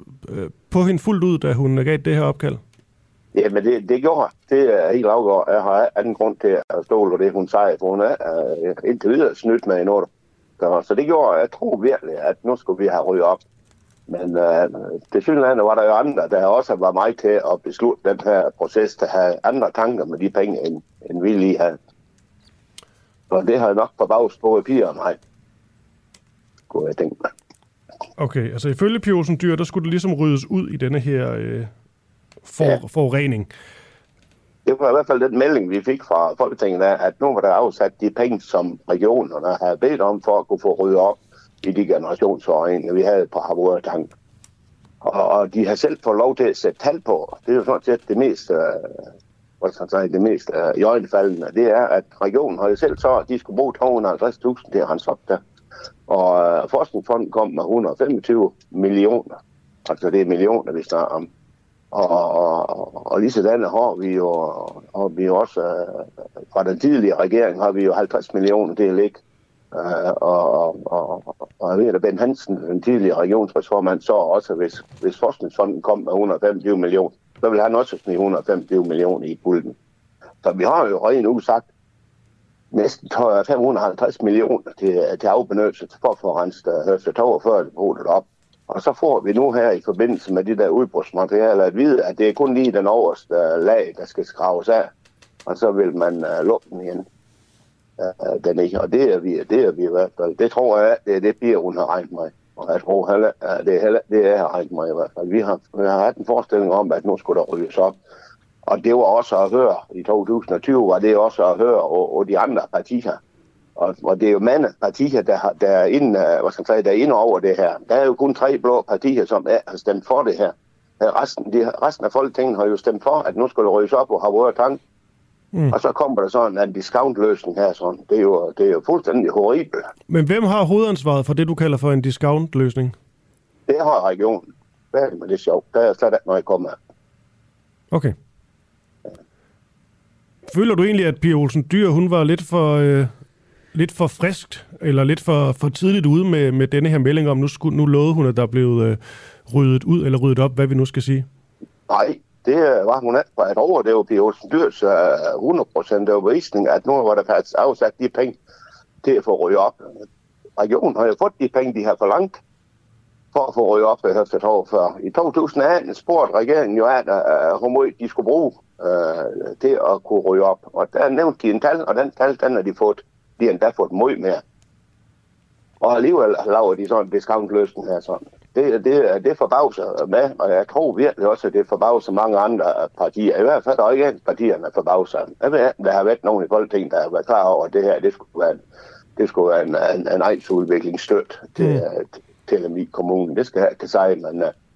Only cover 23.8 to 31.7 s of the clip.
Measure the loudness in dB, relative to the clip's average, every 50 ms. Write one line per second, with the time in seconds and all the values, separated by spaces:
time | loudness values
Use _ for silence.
23.8 | 0 -2 -2 -4 -2 0 2 2 2 0 -2 -2 0 2 2 2 0 0 0 0
24.8 | 0 0 -2 -4 -6 -6 -6 -6 _ _ _ _ _ _ _ _ _ _ _ _
25.8 | _ _ _ _ _ _ _ _ _ _ _ _ _ _ _ _ _ _ -6 -6
26.8 | -6 -4 -4 -4 -4 -6 -6 -8 -10 -10 -10 -12 _ _ -20 _ _ _ _ _
27.8 | _ -20 -20 -20 -20 -20 _ -8 -8 -4 -4 -4 -6 -6 -8 -6 -6 -6 -2 0
28.8 | 0 0 0 0 0 0 0 0 0 0 -2 -2 0 0 0 0 -2 -4 -6 -6
29.8 | -4 -2 -4 -2 -2 -2 -2 0 2 2 2 0 -2 -2 -4 -4 -4 -4 -6 -6
30.8 | -4 -2 -2 -2 -2 -2 -2 -2 -2 -2 -4 -6 -6 -6 -6 -8 -8 -10